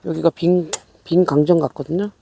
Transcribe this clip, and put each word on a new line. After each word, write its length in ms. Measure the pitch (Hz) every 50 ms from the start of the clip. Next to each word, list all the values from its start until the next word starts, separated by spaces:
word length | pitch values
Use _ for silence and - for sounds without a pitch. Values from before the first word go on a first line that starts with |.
| _
여기가 260 | 185 165 160 160 165
빈, 400 | - - - 170 180 180 170 156 - - - _ _ _ _
빈 200 | - 170 170 185
강정 360 | 170 151 143 151 147 180 170
같거든요. 520 | 151 135 _ - 139 - 151 180 202 208 - _